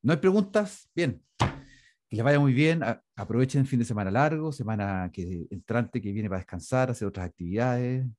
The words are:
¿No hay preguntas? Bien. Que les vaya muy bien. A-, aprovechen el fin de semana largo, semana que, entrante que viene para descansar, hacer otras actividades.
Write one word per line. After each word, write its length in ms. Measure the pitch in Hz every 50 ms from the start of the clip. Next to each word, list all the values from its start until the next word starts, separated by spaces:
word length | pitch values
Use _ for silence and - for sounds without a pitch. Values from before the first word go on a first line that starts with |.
| -
¿No 100 | 117 165
hay 60 | -
preguntas? 680 | - 190 190 220 196 202 - 214 208 190 - - - _ _
Bien. 280 | - 175 135 - - _ _ _
Que 760 | _ 123 - - - - - - _ _ _ _ _ _ _ 107
les 80 | 107 117
vaya 160 | 139 147 147
muy 140 | 143 139 123
bien. 300 | 127 151 160 165 165 127
A-, 180 | 113 113 - _ _ _
aprovechen 460 | - 101 - 110 120 131 131 - 139
el 60 | 135
fin 120 | 135 135 120
de 60 | 117
semana 260 | 113 117 104 101 95
largo, 400 | 98 120 147 156 160 156 156 160
semana 580 | 139 - 117 107 110 104 101 101 98 92 92 90 -
que, 340 | 98 87 90 92 85 80 -
entrante 520 | 98 92 - - 113 120 117 - - 123
que 100 | 104 101
viene 180 | 98 110 107 101
para 100 | 95 92
descansar, 500 | 90 - - 85 - - 131 127 127 127
hacer 160 | 117 - 107
otras 180 | 98 98 95 90
actividades. 760 | 87 _ _ 87 87 95 107 120 127 123 123 123 123 127 131 131 123 110